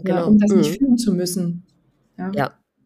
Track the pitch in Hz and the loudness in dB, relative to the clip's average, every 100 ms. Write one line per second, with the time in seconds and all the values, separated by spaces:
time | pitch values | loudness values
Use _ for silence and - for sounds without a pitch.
0 | 190 185 170 208 208 190 151 180 277 233 | -4 -2 2 4 4 2 2 0 0 0
1 | 208 180 180 180 175 175 - _ _ _ | 0 -2 -4 -4 -6 -8 -12 _ _ _
2 | _ - 185 202 135 _ _ _ | _ -12 -8 -6 -6 _ _ _